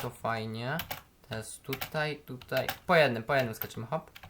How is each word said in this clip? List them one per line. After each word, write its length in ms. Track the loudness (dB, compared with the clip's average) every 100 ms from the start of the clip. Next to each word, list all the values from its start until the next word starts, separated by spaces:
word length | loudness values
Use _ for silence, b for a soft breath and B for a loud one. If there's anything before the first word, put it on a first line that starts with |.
to 80 | -8
fajnie. 680 | -4 -2 -2 -2 -4 -4 -4 -6 -10 -14 _ -8
Teraz 300 | -8 -6 -12
tutaj, 580 | -8 -6 -2 0 0 -2 -8
tutaj. 420 | -14 -2 0 0 -4 6
Po 80 | 8
jednym, 280 | 8 4
po 120 | 2 2
jednym 200 | 2 -2
skaczymy. 300 | -8 -8 -4
Hop, 260 | -4 -4 -18 -20